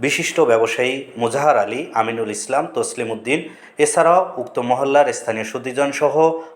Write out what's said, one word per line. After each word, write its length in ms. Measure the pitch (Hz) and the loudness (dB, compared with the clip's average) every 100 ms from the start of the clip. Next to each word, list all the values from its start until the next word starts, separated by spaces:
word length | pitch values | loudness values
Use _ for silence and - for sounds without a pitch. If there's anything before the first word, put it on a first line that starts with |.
বিশিষ্ট 400 | 135 143 165 - | -2 -2 -2 2
ব্যবসায়ী 640 | 143 113 110 - 127 135 139 113 | 4 4 2 0 -2 -2 -8 -4
মুজাহার 420 | 117 135 151 123 | -2 2 2 2
আলী, 280 | 101 120 160 | 2 -4 -4
আমিনুল 360 | 113 113 117 107 | -2 -2 -2 -4
ইসলাম, 360 | 104 - 131 165 | -6 -2 -2 -2
তসলিম 360 | - 113 - 113 | -4 -4 -4 -6
উদ্দিন। 380 | 110 113 151 175 - - - | -6 -2 -2 -4 -16 -12 0
এছাড়াও 540 | 151 - 165 180 185 - | 2 4 4 4 2 -4
উক্ত 220 | 117 - | -8 -4
মহল্লার 540 | 120 123 139 139 143 | -2 0 4 4 4
স্থানীয় 320 | - - 110 | 0 -4 -6
সুদীজন 480 | 110 127 123 123 143 | -6 -8 -6 -2 -2
সহ 480 | 139 147 143 160 165 - | 0 0 4 2 0 -8